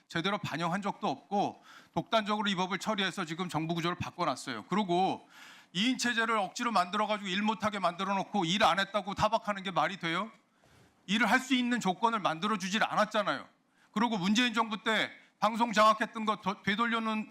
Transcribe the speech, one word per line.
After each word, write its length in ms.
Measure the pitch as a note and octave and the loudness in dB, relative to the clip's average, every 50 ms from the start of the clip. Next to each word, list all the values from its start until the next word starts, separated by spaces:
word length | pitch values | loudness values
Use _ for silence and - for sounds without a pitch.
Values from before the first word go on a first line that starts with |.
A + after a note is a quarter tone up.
| _ - | _ -8
제대로 280 | - E3+ E3 G3 G#3 G3+ | -6 -4 -2 -2 -2 -2
반영한 440 | - C3+ C3+ D3+ F3 E3 E3+ G3+ G3 | -4 -4 -4 -4 -4 -2 -4 -4 -4
적도 260 | G3+ - - A3 F#3 | -4 -6 -4 -4 -4
없고 540 | C3+ - - - G3 G3+ F3 B2 F#2+ - - - - - - _ - | -4 -4 -6 -4 -2 0 0 -2 -4 -8 -18 -20 -20 -20 -16 _ -6
독단적으로 540 | E3+ - - - A3+ G#3 G3 G#3+ G#3+ G#3 G3+ | -6 -4 0 0 0 2 0 -2 -2 0 -2
이 40 | G3 | -2
법을 240 | E3+ F#3 F3+ G3 F3+ | -2 -2 -2 -2 -4
처리해서 460 | - G#3 A3 G3+ G3 F#3 D#3 G3+ F3+ | -4 -4 -2 -2 -2 -4 -2 -4 -6
지금 240 | D3+ E3 D#3+ F#3 F3 | -6 -4 -6 -6 -4
정부 260 | - D3+ D#3+ D#3+ E3+ | -4 -4 -2 -2 -2
구조를 220 | E3 D#3+ F3 F3+ | -2 -2 -2 -2
바꿔놨어요. 680 | - - - - - F3 D#3 B2+ - - C#3 B2 A2 F#2+ - | -4 -6 -8 -4 -4 -2 -2 -2 -4 -6 -8 -8 -8 -6 -4
그리고 600 | F3+ G3+ A3 F3 E3+ F3+ F#3+ F3 B2 - - - - - - - - - - _ - | -2 -2 0 2 2 2 2 2 0 -4 -8 -16 -20 -20 -20 -20 -20 -20 -18 _ -4
이인 240 | F3 G#3+ B3+ B3+ - | -2 0 0 0 0
체제를 380 | - A#3+ A#3 A3+ A3+ A3+ A3+ G#3+ | 0 -2 0 0 0 2 2 2
억지로 340 | F#3+ F3 - - A#3+ A#3+ A3 | 0 -2 -2 -4 -2 0 2
만들어가지고 560 | F#3 - G3 F#3 G#3 G#3+ G3 G#3+ G3+ G3+ F#3+ | 2 2 2 0 0 0 0 0 -2 -2 -2
일 140 | F3+ G3+ G#3+ | -2 0 0
못하게 360 | G#3+ A3 G#3+ G#3 G#3+ G3+ G3+ | 0 0 0 0 -2 0 2
만들어놓고 680 | F#3 E3+ F3 E3 G3 F#3+ G3+ G3 F3 - - G#3 F3+ | 0 0 0 0 -2 0 0 0 -2 -2 0 0 0
일 160 | D#3+ F#3 G#3 A3 | 2 2 4 6
안 160 | D#3+ E3 F#3+ | 4 4 4
했다고 340 | G3 - - G#3 F3+ G3 F#3+ | 0 -2 -2 -4 -4 -4 -2
타박하는 480 | - G#3 G#3+ A3+ G#3+ - G#3 G3+ G3 F#3 | 0 0 2 2 0 -2 -2 -6 -4 -4
게 80 | G3 | -4
말이 280 | F3+ D#3+ D3+ E3+ G3 F3 | -2 0 0 0 -2 -4
돼요? 320 | - E3 E3 F3+ G#3 A3 - - _ _ _ _ _ _ - - - - _ _ _ | -4 -4 -2 -2 -4 -6 -10 -18 _ _ _ _ _ _ -20 -20 -20 -20 _ _ _
일을 240 | - F#3+ A3 B3 G3 | 0 2 2 4 4
할 100 | A3+ C4 | 4 4
수 140 | C4 - C4+ | 2 2 0
있는 240 | B3+ B3 A#3+ B3 A#3 | 2 2 2 0 0
조건을 420 | - F#3+ F#3 - A#3 A3+ A#3 G#3+ | 0 0 0 2 2 2 2 2
만들어주질 640 | E3 D3+ D#3+ D#3+ F3 G#3+ A3 F#3+ F#3 F#3 F#3+ A3 F#3 | 0 0 -2 0 -2 -2 -2 -2 -2 -2 0 0 0
않았잖아요. 640 | - C#3+ F#3 G#3+ G3+ - G#3+ G3 E3+ C#3+ A#2+ F#2 - _ _ _ _ _ _ _ _ - | 2 2 0 0 0 0 0 0 0 -2 -4 -6 -12 _ _ _ _ _ _ _ _ -2
그리고 260 | G#3 A3+ B3 A3+ G3 | 0 0 0 0 0
문재인 360 | E3 G3 G#3+ A3+ B3+ A#3+ G#3 | 2 2 2 4 2 2 2
정부 280 | A#3 A3+ A3 G#3+ G3 - | 0 0 0 -2 -4 -2
때 280 | A#3 A3 G3+ C#3+ A2+ - - - - _ - | 0 2 2 0 -2 -4 -10 -20 -20 _ -2
방송 340 | - G#3 A#3 G#3 A#3+ A#3+ G3+ | -2 0 0 0 0 2 4
장악했던 520 | G#3+ G#3+ A3 G#3+ G#3+ A#3 G#3+ - A#3 A3 | 6 6 6 6 4 0 -6 -6 -4 -2
거 120 | G#3 G#3+ | -2 -2
도-, 260 | G3 - F#3 G#3 - - | -2 -2 -4 -4 -4 -2
되돌려 380 | F#3+ G#3 G3+ A#3 A#3 A3+ A3+ | -2 0 0 2 0 0 -2
놓-, 260 | A3+ A3 A3 G#3+ G#3 - | -2 -2 -2 -4 -4 -4